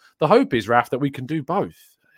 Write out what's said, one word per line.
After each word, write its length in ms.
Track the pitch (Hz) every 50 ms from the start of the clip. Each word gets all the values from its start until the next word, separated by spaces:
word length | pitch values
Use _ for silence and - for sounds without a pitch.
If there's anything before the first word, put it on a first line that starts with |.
| _ _ _ -
The 100 | 160 147
hope 240 | 208 254 277 - 143
is, 140 | 117 98 104
Raf, 220 | 117 120 120 -
that 100 | - 123
we 100 | 143 139
can 160 | 139 - 131
do 160 | 123 156 165 139
both. 540 | - 170 202 147 87 78 _ _ _ _ _ _ _ _